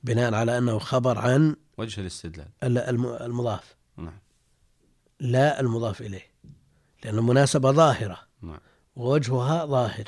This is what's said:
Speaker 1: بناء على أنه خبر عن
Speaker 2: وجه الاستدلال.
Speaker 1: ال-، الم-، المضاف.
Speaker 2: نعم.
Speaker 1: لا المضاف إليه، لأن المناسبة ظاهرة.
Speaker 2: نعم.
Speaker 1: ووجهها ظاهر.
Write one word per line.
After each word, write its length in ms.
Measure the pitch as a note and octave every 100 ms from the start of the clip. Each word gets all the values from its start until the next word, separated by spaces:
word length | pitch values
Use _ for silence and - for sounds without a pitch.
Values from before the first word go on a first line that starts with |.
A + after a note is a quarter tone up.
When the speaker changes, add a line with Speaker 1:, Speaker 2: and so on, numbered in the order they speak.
Speaker 1:
بناء 320 | B2 A2+ B2
على 240 | G#2+ A#2 B2
أنه 200 | B2 A2
خبر 400 | - C3 B2 A2
عن 380 | B2 C3 D#3 D3 _ -
Speaker 2:
وجه 220 | A2 G2+
الاستدلال. 480 | F#2 - F2 D#2+ E2 _
Speaker 1:
ال-، 160 | B2+ B2
الم-، 280 | - A#2+ B2
المضاف. 720 | A#2 A#2+ A#2+ A#2+ G2+ - _ _ -
Speaker 2:
نعم. 220 | E2 F#2 _ _ _ _ _ _ _ _ _ _
Speaker 1:
لا 400 | B2+ B2+ C#3+ C#3
المضاف 400 | C3 A2+ A2+ G2+
إليه، 300 | A2 F#2+ - _ - - _ _ _ _
لأن 140 | A2+ G#2+
المناسبة 540 | A#2 B2+ C#3 D#3 C3+
ظاهرة. 460 | C#3+ D#3+ A#2 G#2 F2 - _
Speaker 2:
نعم. 180 | F2 D#2 _ _ _ -
Speaker 1:
ووجهها 680 | A#2+ D3 A#2+ B2+ B2+ D#3+
ظاهر. 400 | D3+ C3+ A2+ G#2